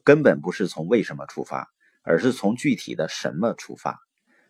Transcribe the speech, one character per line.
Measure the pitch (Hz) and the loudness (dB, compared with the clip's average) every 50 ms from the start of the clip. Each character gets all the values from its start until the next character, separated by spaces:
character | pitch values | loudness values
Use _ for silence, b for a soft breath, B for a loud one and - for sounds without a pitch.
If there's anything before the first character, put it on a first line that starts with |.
| - | 6
根 | - 147 156 143 | 6 6 8 6
本 | 113 80 71 | 4 4 2
不 | 73 90 | 0 -4
是 | 90 - 101 85 | -4 -2 -4 -4
从 | - - 82 87 | -4 -6 -2 0
为 | 120 110 87 | 2 2 2
什 | - 76 69 | 0 -6 -12
么 | 71 | -12
出 | - - 71 67 | -12 -12 -12 -10
发， | - - 67 67 - _ _ _ _ _ _ - | -8 -8 -10 -10 -10 _ _ _ _ _ _ -2
而 | - 85 85 | 0 2 2
是 | 98 127 | 2 2
从 | 113 - - 101 117 | 0 0 0 -2 -2
具 | 123 - - 233 | 0 0 -2 -2
体 | - - - - | -2 -4 -8 -6
的 | - 78 80 | -6 -6 -6
什 | - - - - - | -6 -6 -6 -6 -4
么 | 80 113 113 85 | -2 -2 -2 -2
出 | - - - - | -4 -10 -16 -14
发， | - - 76 - - _ _ _ _ _ _ _ _ _ | -10 -8 -8 -8 -8 _ _ _ _ _ _ _ _ _